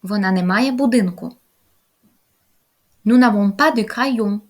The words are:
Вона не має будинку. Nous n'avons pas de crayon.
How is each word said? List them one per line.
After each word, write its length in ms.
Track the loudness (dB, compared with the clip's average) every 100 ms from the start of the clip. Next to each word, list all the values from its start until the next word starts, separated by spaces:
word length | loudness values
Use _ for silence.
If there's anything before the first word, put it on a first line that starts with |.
Вона 280 | -4 -4 0
не 120 | 0
має 300 | 0 0 -2
будинку. 640 | 0 0 2 0 -6 -14 -16 _ _ _ _ _ _ _ _ _ _ _ _ _ _ _ _
Nous 140 | 2 4
n'avons 340 | 4 2 0
pas 220 | 2 0
de 200 | 0 -4
crayon. 460 | -4 -4 -2 -2 -4 -10